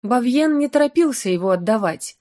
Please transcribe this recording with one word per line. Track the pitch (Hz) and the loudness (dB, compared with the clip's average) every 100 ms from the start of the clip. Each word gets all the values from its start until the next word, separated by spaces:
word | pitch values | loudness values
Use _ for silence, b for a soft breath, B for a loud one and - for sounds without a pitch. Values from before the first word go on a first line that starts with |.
Бавьен | 208 247 240 269 311 294 | 0 0 2 0 0 0
не | 285 | 0
торопился | 285 294 311 330 247 196 | 2 2 2 0 0 -4
его | 180 190 | -2 0
отдавать | 180 175 220 190 - - - | 0 0 0 -2 -4 -12 -18